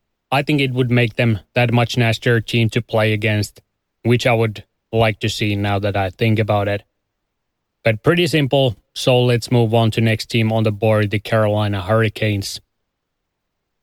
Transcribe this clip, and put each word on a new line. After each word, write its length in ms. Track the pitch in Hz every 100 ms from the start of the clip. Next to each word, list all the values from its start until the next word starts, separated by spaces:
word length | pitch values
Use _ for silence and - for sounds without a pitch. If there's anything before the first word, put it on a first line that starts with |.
| _ _ -
I 120 | 135
think 180 | 147 147
it 140 | 135
would 180 | 127 123
make 240 | 123 120 -
them 240 | 117 101 -
that 180 | 123 120
much 240 | 120 117 -
nastier 440 | 117 110 127 117
team 280 | - 120 110
to 100 | 120
play 320 | - 113 110
against, 480 | 107 110 104 101 - _ _ _ _
which 240 | 117 123 131
I 60 |
would 320 | 113 113 101 - _ _
like 280 | 113 113 104
to 80 | 107
see 260 | - 107 101
now 240 | 101 101
that 160 | 101 98
I 140 | 95
think 280 | - 113 107
about 300 | 107 104 101
it. 160 | 101 - _ _ _ _ _ _ _ _ _
But 200 | 113 110
pretty 240 | - 175 170
simple, 480 | 156 135 139 131 95 _
so 280 | - - 123
let's 300 | 123 120 -
move 220 | 120 113
on 160 | 117 110
to 100 | 117
next 240 | 113 110 -
team 260 | 117 110
on 120 | 110
the 80 | 110
board, 400 | 101 110 107 104
the 80 | 104
Carolina 600 | - 113 107 104 104 98
Hurricanes. 800 | 87 110 110 - 110 101 - - _ _ _ _ _ _ _ _ _ _ _ _